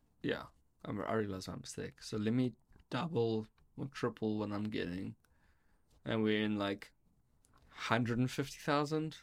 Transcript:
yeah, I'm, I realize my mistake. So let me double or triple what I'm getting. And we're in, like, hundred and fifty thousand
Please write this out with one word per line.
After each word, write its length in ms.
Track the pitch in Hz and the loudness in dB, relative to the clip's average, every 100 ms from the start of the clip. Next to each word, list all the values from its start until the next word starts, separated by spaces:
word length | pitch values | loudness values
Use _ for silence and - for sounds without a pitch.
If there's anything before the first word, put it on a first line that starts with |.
| _ _ | _ _
yeah, 200 | - - - _ _ _ - | -4 -4 -6 _ _ _ -8
I'm, 180 | 104 - | -4 0
I 100 | 110 | 0
realize 340 | 104 95 92 | 0 -4 -8
my 60 | 92 | -10
mistake. 380 | - - 92 - | -10 -8 -10 -10
So 160 | - 107 | -6 -2
let 180 | 107 | 2
me 200 | 123 127 - _ - - | 2 2 -2 _ -20 -6
double 560 | 123 160 160 117 110 110 _ - - | -2 0 2 2 2 -2 _ -16 -10
or 100 | 135 | -10
triple 440 | - 120 110 110 107 | -2 -2 0 0 0
what 140 | 104 | 0
I'm 160 | 101 107 | -2 -2
getting. 460 | 107 87 90 107 113 _ _ _ _ _ _ _ - - | -2 -2 -4 -6 -10 _ _ _ _ _ _ _ -10 -2
And 180 | 113 | 2
we're 180 | 107 107 | 4 4
in, 140 | 107 104 | 4 2
like, 340 | 98 101 - _ _ _ _ _ _ - - | 0 -2 -8 _ _ _ _ _ _ -20 -20
hundred 480 | - - 113 117 117 | -6 2 4 4 2
and 120 | 127 | 2
fifty 260 | - 139 - | 0 -4 -2
thousand 600 | - 147 147 156 156 - | 2 4 4 0 -2 -6